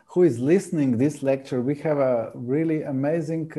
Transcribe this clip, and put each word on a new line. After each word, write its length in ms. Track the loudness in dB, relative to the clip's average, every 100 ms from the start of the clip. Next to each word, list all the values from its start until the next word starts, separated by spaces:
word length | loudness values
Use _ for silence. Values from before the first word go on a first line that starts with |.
| _
who 160 | 4
is 160 | 4 4
listening 580 | 2 2 2 0 2 2
this 240 | 0 0
lecture. 400 | 0 -2 -2 -2
We 140 | -2 -2 -2
have 100 | 2
a 320 | 2 0 -2
really 480 | -8 -4 -2 0 -2
amazing, 680 | -4 -2 -2 -2 -4 -6 -6